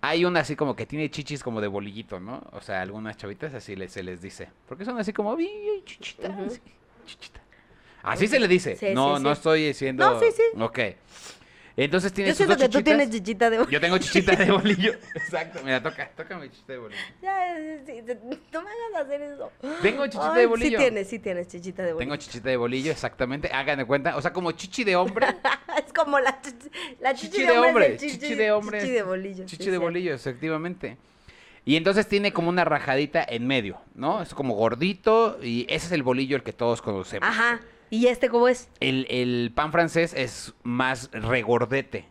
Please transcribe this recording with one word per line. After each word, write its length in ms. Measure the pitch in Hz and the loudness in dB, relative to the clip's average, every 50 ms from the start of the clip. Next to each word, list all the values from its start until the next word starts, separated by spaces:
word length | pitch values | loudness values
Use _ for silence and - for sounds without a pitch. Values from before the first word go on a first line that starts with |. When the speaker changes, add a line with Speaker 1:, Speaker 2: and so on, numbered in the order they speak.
Speaker 1:
hay 240 | - 139 156 170 175 | 0 0 2 2 2
una 160 | 180 180 170 | 2 2 0
así 140 | 147 - 151 | 0 -2 -2
como 200 | - 151 139 117 | -2 -2 -2 -2
que 100 | - 113 | -4 -6
tiene 240 | - 139 151 156 147 | -8 -6 -6 -6 -6
chichis 340 | - - 143 - 151 135 - | -6 -8 -10 -8 -10 -8 -8
como 180 | 127 117 110 | -6 -4 -4
de 60 | 104 104 | -4 -4
bolillito, 520 | 98 101 98 104 98 107 110 - 104 92 | -4 -6 -8 -8 -12 -14 -14 -12 -14 -12
¿no? 240 | 90 104 127 - - - | -12 -12 -14 -14 -16 -16
O 100 | - - | -18 -18
sea, 200 | - - 101 95 | -12 -8 -6 -6
algunas 360 | 92 95 101 110 110 110 104 - | -6 -6 -8 -10 -10 -10 -12 -12
chavitas 360 | - 101 101 - - 160 135 | -12 -14 -12 -10 -10 -10 -10
así 220 | 117 98 - 101 | -12 -12 -12 -10
le-, 120 | 95 95 90 | -10 -10 -12
se 140 | - 101 92 | -10 -12 -10
les 180 | 90 92 87 | -10 -12 -12
dice. 280 | 87 95 - - 95 - _ _ _ _ | -14 -16 -14 -16 -18 -18 _ _ _ _
Porque 160 | - 160 196 | -16 -12 -10
son 140 | 226 247 240 | -10 -6 -6
así 140 | 208 196 208 | -6 -6 -2
como, 220 | - 208 202 240 | -2 -2 -2 0
"Ay, 100 | 330 330 381 | -2 -4 -4
ay, 340 | 415 427 415 415 427 392 - | -6 -8 -6 -6 -6 -6 -8
chichita", 440 | - - - - - - - - - | -14 -20 -16 -16 -18 -16 -12 -10 -10
Speaker 2:
Ujú. 160 | 196 202 190 - | -8 -8 -8 -8
Speaker 1:
así, 140 | - 247 _ - _ _ _ _ _ _ - | -8 -12 _ -20 _ _ _ _ _ _ -20
chichita. 360 | - - _ - - _ - _ _ _ _ _ _ _ _ _ - - - - | -20 -20 _ -20 -20 _ -20 _ _ _ _ _ _ _ _ _ -20 -20 -8 -4
Así 240 | - 113 - 170 220 | -4 0 2 2 4
se 120 | 254 269 | 4 4
le 80 | 233 185 | 6 6
dice. 280 | 180 180 - 139 95 | 6 4 4 0 -6
Speaker 2:
Sí, 180 | - - - - | -2 -2 0 2
Speaker 1:
No, 240 | 123 139 143 143 143 | 4 4 4 4 4
Speaker 2:
sí, 60 | 135 | 2
Speaker 1:
no 60 | 143 | 2
Speaker 2:
sí. 40 | 147 147 | 0 2
Speaker 1:
estoy 240 | - 160 160 156 156 151 | 4 4 4 4 4 2
diciendo 420 | 139 - 139 135 131 131 - - | 0 -2 -2 -4 2 4 4 4
Speaker 2:
No, 100 | 120 117 | 6 6
sí, 80 | - 453 453 | 4 4 4
sí. 80 | - 453 466 453 - | 4 2 2 2 0
Speaker 1:
Ok. 180 | 113 113 - - 117 101 87 _ _ _ - - - - - - - _ - - - - _ - | -2 -2 0 -2 -2 -2 -4 _ _ _ -20 -20 -20 -20 -20 -20 -20 _ -20 -20 -20 -10 _ 0
Entonces 320 | 131 147 160 185 180 196 | 0 2 2 2 0 0
tiene 180 | 190 196 196 190 | -2 0 0 0
Speaker 2:
Yo 40 | 311 | 2
Speaker 1:
sus 40 | - | 4
Speaker 2:
siento 160 | 403 359 - | 4 4 6
Speaker 1:
dos 60 | 262 269 | 6 4
Speaker 2:
que 60 | 247 | 4
tú 80 | 208 294 | 4 4
Speaker 1:
chichitas. 180 | 240 302 302 302 | 6 6 6 6
Speaker 2:
tienes 180 | 285 240 220 | 4 2 0
chichita 340 | 233 185 202 226 190 233 233 | -6 -4 -4 0 2 2 2
de 60 | 226 220 | 4 2
bolillo. 120 | 247 - | 2 2
Speaker 1:
Yo 80 | 143 151 | 2 2
tengo 160 | - 170 180 185 | 2 4 2 2
chichita 360 | 185 - - 196 185 190 185 | 2 2 2 2 4 4 4
de 160 | 175 196 - | 4 6 4
bolillo. 420 | 196 190 - 208 208 180 185 214 - - - | 4 4 4 2 2 4 2 0 0 -2 -10
<laughs> 80 | - - | -12 -10
Exacto. 460 | 160 - - 175 165 165 165 - 170 139 | -10 -8 -6 -6 -6 -6 -6 -10 -10 -4
Mira, 200 | 135 131 127 113 | 0 -2 0 0
toca, 260 | 156 156 - 143 - - - | -4 -6 -6 -12 -12 -12 -14
toca 180 | 160 - 196 175 | -12 -12 -12 -14
mi 100 | 143 131 | -14 -16
chichita 240 | - - _ - 135 | -18 -20 _ -14 -12
de 60 | 127 | -12
bolillo. 200 | 117 107 101 - - - - _ | -12 -12 -12 -12 -14 -14 -14 _
Speaker 2:
Ya, 340 | 359 381 392 381 359 359 349 320 311 311 311 302 262 | -6 -4 -2 -2 -2 -2 -4 -6 -8 -8 -10 -12 -12
sí, 160 | 269 262 226 226 226 | -14 -14 -14 -10 -10
sí, 60 | 247 214 214 240 285 - _ _ | -10 -10 -8 -12 -12 -12 _ _
no 100 | - 320 349 | -10 -10 -10
me 60 | 403 | -8
hagas 360 | 427 466 466 466 415 339 285 | -10 -8 -8 -6 -4 -6 -4
hacer 160 | 262 285 285 | -4 -4 -6
eso. 300 | 294 294 285 277 - - _ _ - 269 302 339 349 | -6 -10 -10 -12 -12 -14 _ _ -10 -8 -8 0 0
Speaker 1:
Tengo 220 | 392 - 269 285 277 | 0 0 0 -4 -4
chichita 260 | - 214 - 214 214 | -4 -4 -2 0 4
Speaker 2:
Ay, 60 | 240 | 6
Speaker 1:
de 40 | 240 233 | 6 6
bolillo. 320 | 226 226 240 285 233 214 | 4 2 2 0 4 4
Speaker 2:
sí 40 | 285 | 2
tienes, 240 | 247 220 208 196 190 | 2 2 0 -6 -6
sí 120 | 240 214 | -8 -10
tienes 280 | - 208 185 175 170 170 | -6 -6 -6 -6 -6 -8
chichita 360 | - 180 175 190 180 - 190 | -12 -14 -12 -12 -10 -6 -4
de 100 | 175 165 | -4 -4
bolillo. 60 | 160 160 135 | -4 -4 -4
Speaker 1:
Tengo 60 | 147 | -6
chichita 340 | 143 - - - 123 107 131 | -8 -8 -12 -14 -8 -2 -2
de 80 | 131 123 | 0 0
bolillo, 340 | 120 120 127 131 131 156 | 0 0 -2 -2 -2 -2
exactamente. 600 | 156 - - 120 - - 131 123 135 139 147 170 - | -4 -4 -4 -8 -4 -4 -4 -4 -4 -6 -4 -2 -2
Hagan 240 | 131 139 139 147 139 | -2 0 0 -2 -2
de 80 | 131 | 0
cuenta. 300 | 110 139 143 131 170 139 139 | 0 0 0 0 0 -2 -2
O 40 | 135 | -4
sea, 100 | 175 - | -2 -4
como 200 | 190 180 170 165 | -2 -4 -4 -4
chichi 300 | - - 190 - - 240 | -6 -10 -10 -6 -2 0
de 100 | 202 185 | 2 4
hombre. 320 | 180 185 185 196 226 247 269 | 4 2 2 2 0 0 0
Speaker 2:
<laughs> 100 | 247 - - 269 - - - - 339 302 294 | 0 0 0 -2 -2 -2 -4 -4 -4 -4 -4
Es 80 | - - | -2 0
como 260 | 330 320 294 294 277 | 0 0 2 4 2
la 220 | 262 262 269 262 | 2 2 0 -2
chichi, 280 | - 294 247 233 - 302 - - 359 302 254 _ | -10 -16 -16 -16 -20 -16 -14 -12 -12 -12 -14 _
la 140 | - 262 269 | -2 -2 -2
chichi 160 | 240 - - | -2 -6 -4
Speaker 1:
Chichi 100 | 349 403 - | -2 0 4
Speaker 2:
de 60 | - | 6
Speaker 1:
de 60 | - 240 | 6 8
Speaker 2:
hombre, 100 | 240 - | 8 6
Speaker 1:
hombre, 300 | - 233 - - - - | 8 8 6 6 4 2
Speaker 2:
sí, 80 | 277 294 | -6 -8
Speaker 1:
chichi 120 | 262 240 | -8 -6
Speaker 2:
chichi, 160 | 269 294 233 | -6 -6 0
Speaker 1:
de 160 | 214 220 214 | 0 2 2
hombre. 280 | 214 214 208 208 208 208 | 2 2 0 -2 -4 -4
Speaker 2:
chichi 120 | 202 185 254 | -2 0 0
de 100 | 233 202 | -2 0
bolillo, 420 | 185 185 185 190 196 196 185 185 | -2 -4 -4 -6 -8 -10 -12 -12
Speaker 1:
Chichi 180 | 185 - 156 180 | -14 -12 -6 -2
Speaker 2:
sí, 60 | 196 | -2
Speaker 1:
de 80 | 185 180 | 0 0
Speaker 2:
sí. 40 | 170 | 0
Speaker 1:
bolillo, 300 | 170 170 175 180 175 147 | 0 -2 -2 -2 -2 -4
efectivamente. 840 | 123 - 143 123 120 147 160 160 156 160 175 180 180 - 123 113 - _ _ _ _ _ - - - - - - - _ | -4 -6 -8 -8 -6 -4 -4 -4 -4 -4 -6 -8 -8 -10 -12 -12 -14 _ _ _ _ _ -20 -20 -20 -20 -20 -20 -12 _
Y 100 | - 143 | 2 2
entonces 320 | 165 165 185 196 208 208 - | 4 4 4 4 4 2 2
tiene 260 | 202 202 202 202 196 | 0 2 2 2 0
como 160 | 202 170 170 | 0 0 2
una 160 | 175 180 170 | 2 2 2
rajadita 580 | 156 151 143 - 143 131 135 147 143 - 165 170 - | 2 2 0 0 0 0 0 0 0 0 -2 -2 0
en 180 | 120 117 117 | -4 -4 0
medio, 340 | 127 135 131 107 101 85 - - - _ | 0 0 0 0 -2 -8 -10 -16 -20 _
¿no? 280 | - 123 147 185 220 175 | -6 -2 -2 -2 -2 -4
Es 100 | - - | -8 -6
como 220 | - 139 131 113 | -4 -2 -2 0
gordito 840 | 101 113 113 120 117 151 185 202 - - 220 220 226 226 214 - - - | 2 2 2 2 0 -2 -2 -2 0 2 4 4 6 4 2 0 -4 -6
y 220 | 120 117 120 123 - | -4 -2 -2 -2 -2
ese 160 | 135 156 - 170 | -4 -4 -2 -2
es 40 | |
el 100 | 180 156 | -2 0
bolillo 340 | 135 123 127 127 135 131 143 | 2 2 2 0 0 0 -2
el 60 | 131 - | -2 -2
que 100 | - 87 | -6 -6
todos 280 | - 120 117 117 113 | -2 0 0 0 0
conocemos. 480 | - 123 104 95 92 - - 101 - 214 | -2 -4 -4 -4 -6 -6 -6 -2 0 0
Speaker 2:
Ajá. 300 | 226 220 233 233 240 226 - - - - _ _ | 0 2 2 0 0 -2 -6 -16 -20 -20 _ _
¿Y 180 | - 220 233 247 | 0 2 4 4
este 220 | 247 233 - 247 | 4 4 0 2
cómo 180 | 233 240 240 247 | 4 6 6 6
es? 220 | 247 247 - - - _ | 4 2 -2 -18 -8 _
Speaker 1:
El, 260 | - 131 131 131 131 - | -2 0 0 0 0 0
el 420 | - 127 123 123 123 120 120 117 117 | 0 0 0 2 2 0 0 0 0
pan 160 | - 151 156 | -2 -2 2
francés 420 | 151 170 170 160 - 165 165 165 - | 2 2 2 2 2 0 0 0 0
es 400 | 135 135 120 - - - - - _ _ | -4 -4 -4 -6 -12 -16 -16 -18 _ _
más 460 | 120 120 123 131 127 135 120 117 - | -4 0 0 0 0 0 -2 -6 -12
regordete. 960 | - 110 107 113 127 127 113 104 120 117 120 110 127 139 135 - - 104 - - | -10 -6 -2 0 0 0 2 2 2 2 2 0 0 -2 -2 -4 -8 -10 -10 -12